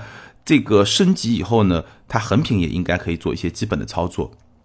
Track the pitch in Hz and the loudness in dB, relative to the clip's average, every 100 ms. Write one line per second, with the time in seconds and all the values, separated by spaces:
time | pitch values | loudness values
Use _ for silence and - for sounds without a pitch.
0 | - - - _ - 151 - 104 101 - | -2 -20 -20 _ 2 2 4 4 4 4
1 | 185 185 113 110 - 117 98 82 - - | 2 2 0 -2 0 2 2 0 -4 -16
2 | - 113 - 101 156 101 82 90 85 87 | -6 -4 0 0 2 0 0 -2 -2 -2
3 | - 85 - - 87 - 113 - - - | -2 -6 -4 -4 -6 -6 -4 -4 -6 -4
4 | 90 - - - _ _ | -4 -4 -8 -10 _ _